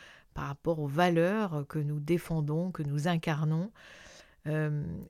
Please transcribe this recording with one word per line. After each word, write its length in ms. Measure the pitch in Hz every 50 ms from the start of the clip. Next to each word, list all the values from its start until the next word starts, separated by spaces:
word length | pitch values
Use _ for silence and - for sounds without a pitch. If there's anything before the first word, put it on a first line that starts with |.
| - - - - - _ -
par 120 | - 143
rapport 340 | 139 139 - - 165 170 156
aux 80 | 147
valeurs 800 | 143 139 160 175 180 170 165 170 180 208 220 214 185 160 147 139
que 120 | - - 156
nous 200 | 147 147 151 151
défendons, 720 | 147 151 175 170 - - 165 160 151 143 151 160 175 185
que 120 | 170 - 151
nous 240 | 143 143 147 147
incarnons, 640 | 180 175 160 - 170 151 147 156 151 160 160 180 226 - - - - - - - - - - - - _ _ -
euh, 360 | 151 156 156 156 151 151 147 147 165 170 170 -